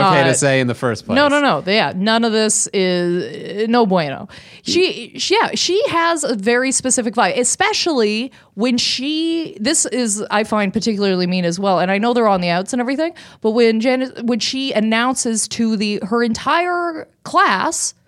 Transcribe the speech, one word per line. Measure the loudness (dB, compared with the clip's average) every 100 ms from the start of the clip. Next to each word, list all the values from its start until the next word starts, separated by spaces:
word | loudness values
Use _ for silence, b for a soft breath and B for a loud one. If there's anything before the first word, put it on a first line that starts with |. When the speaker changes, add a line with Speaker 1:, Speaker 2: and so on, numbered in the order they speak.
Speaker 1:
okay | 4 4
to | 2
Speaker 2:
not | 2
Speaker 1:
say | 2 2
in | 2
the | 0
first | -2 -4 -2
place. | 0
Speaker 2:
No, | 2
no, | 2
no. | 2 0 0
Yeah, | 0 0 0
none | 0 2
of | 2
this | 2 0 0 -2
is, | 0 0 0 0 -2 -4 -10 -10 -4
uh, | 0
no | 2 2
bueno. | 2 0 -6 -12 B B B
She, | -2 2 2 -2 -12 -8
she, | -2 0
yeah, | 0 -2
she | 0 0 0
has | 0 0 0
a | -2 -2
very | 0 0 0
specific | -2 2 2 2 2
vibe, | 2 2
especially | -2 0 0 0 0 2 2 0 -4 b b
when | -2 0 0
she, | -2 -4 -4 -2 -2 -2 -6 -4
this | -2 0 -2
is, | -2 -2 -4 -2
I | -2 0
find | 0 0
particularly | 0 -2 0 0 0 0
mean | 0
as | 0 0
well, | 0 2
and | 2
I | 2
know | 2
they're | 2 2
on | 2
the | 2
outs | 0 -2
and | -4
everything, | -2 -2 -2 -6 B B
but | 0
when | 4 4 4
Janice, | 2 0 -2 -4
when | -2 -2
she | -2 -4 -2
announces | 0 2 2 0 0 -2 -2 -4
to | -2 0 0
the, | -2 -2
her | -2 0
entire | 0 -2 0 0 0 -2 -4 -6 -14 _
class | -2 2 2 2 -2 -4 -6 -8